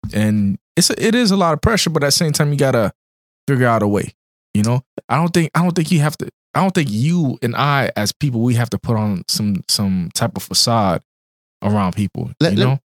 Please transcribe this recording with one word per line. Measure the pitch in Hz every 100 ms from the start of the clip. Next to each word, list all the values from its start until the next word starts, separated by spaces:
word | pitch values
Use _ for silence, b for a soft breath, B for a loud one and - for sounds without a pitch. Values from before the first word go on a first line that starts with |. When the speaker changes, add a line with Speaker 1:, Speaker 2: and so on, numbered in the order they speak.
| -
Speaker 1:
And | 104 107 107 101 - _ -
it's | -
a, | - 208
it |
is | 233 226
a | 196
lot | 170
of | 151
pressure, | - 214 -
but | 156
at | 139
the |
same | - 160
time, | 147 147
you | 143
gotta | 135 123 101 - _ _ _ _ -
figure | 135 123
out | 113
a | 104
way. | 101 - _ _ _ _
You | 104
know, | 107 123 - - -
I | 135
don't | 170
think, | 170 156
I | 156
don't | 175 180
think | 156
you | 170
have | 151 -
to, | - _ _ -
I |
don't | 190
think | 185 139
you | 104 143 175 143 127
and | 120 117
I | 139 139 120 -
as | 104
people, | - 147 117
we | 120 117
have | 120
to | 98
put | - 113
on | 107 95 -
some, | - 107 95 -
some | - 101 95 85 -
type | 104 92
of |
facade | - 92 - 117 98 82 _ _ _ _ _ _
around | 104 104 92 87
people, | 98 - - -
Speaker 2:
Let, | 165
Speaker 1:
you | 202
Speaker 2:
let, | 127
Speaker 1:
know? | 135